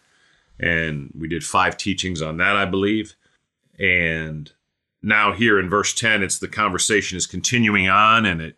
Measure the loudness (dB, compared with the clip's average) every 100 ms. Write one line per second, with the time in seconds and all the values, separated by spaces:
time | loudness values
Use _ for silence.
0 | _ _ _ _ _ -6 -2 0 -2 -6
1 | -10 -12 -6 -6 -2 0 0 -2 -6 -4
2 | -4 -4 -6 -2 0 0 0 0 0 0
3 | -4 _ _ _ _ _ _ -2 0 2
4 | 0 -2 -6 -10 -14 _ _ _ _ _
5 | 0 2 2 2 2 2 2 0 0 -2
6 | 0 0 0 -4 -6 -2 -2 0 0 0
7 | 0 -6 -6 -4 -2 2 2 2 4 4
8 | 6 4 2 -2 -6